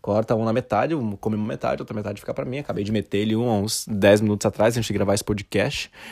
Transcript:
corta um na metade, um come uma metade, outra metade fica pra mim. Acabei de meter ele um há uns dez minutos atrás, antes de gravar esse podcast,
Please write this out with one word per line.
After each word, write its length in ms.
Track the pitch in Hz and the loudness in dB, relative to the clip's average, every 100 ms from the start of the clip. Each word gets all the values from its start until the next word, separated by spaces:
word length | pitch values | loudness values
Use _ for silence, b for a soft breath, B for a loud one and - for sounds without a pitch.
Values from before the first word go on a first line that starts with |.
corta 340 | - 104 110 | 0 0 2
um 80 | 113 | 0
na 120 | 113 | 0
metade, 400 | 113 120 104 135 | -2 0 0 0
um 220 | 160 110 98 | -2 -4 -4
come 200 | 113 107 | -4 -2
uma 100 | 107 | -4
metade, 360 | - 117 131 | -4 -4 -4
outra 120 | 135 | -6
metade 240 | 110 104 101 | -6 -6 -8
fica 140 | - | -8
pra 140 | 123 139 | -8 -6
mim. 140 | 123 | -8
Acabei 220 | - 87 | -6 -6
de 80 | 101 | -2
meter 280 | 110 95 101 | -2 -2 -2
ele 180 | 107 110 | 0 0
um 140 | 120 | 2
há 80 | 107 | 0
uns 260 | 104 - - | 0 -4 -4
dez 360 | 107 98 104 | 4 6 8
minutos 240 | 107 101 110 | 6 2 0
atrás, 280 | - 107 | 4 2
antes 120 | 120 110 | 2 -2
de 60 | |
gravar 180 | 101 98 | 0 2
esse 120 | 101 | 0
podcast, 680 | - 107 104 101 117 - - B B | 0 -4 -2 0 0 -2 -10 B B